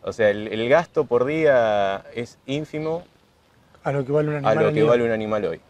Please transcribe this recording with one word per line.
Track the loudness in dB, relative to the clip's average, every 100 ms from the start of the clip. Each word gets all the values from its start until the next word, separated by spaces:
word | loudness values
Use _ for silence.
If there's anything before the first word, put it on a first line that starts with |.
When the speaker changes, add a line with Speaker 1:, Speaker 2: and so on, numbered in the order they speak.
Speaker 1:
O | -10
sea, | 0 2
el, | 2 -4
el | -4 2
gasto | 2 2 -4
por | 0 0
día | 0 2 4 4 4 2 0 -4 -8
es | -12 -12 -14 -8
ínfimo | -8 -6 -8 -6 -8 -10 _ _ _ _ _ _ _
Speaker 2:
A | -4
lo | -4
que | 0
vale | 0 0
un |
Speaker 1:
a | -2
Speaker 2:
animal | 0 2
Speaker 1:
lo | 2
Speaker 2:
al |
Speaker 1:
que | 2
Speaker 2:
día. | 2
Speaker 1:
vale | 2
un | 2
animal | -2 -2 -2
hoy. | -4 -6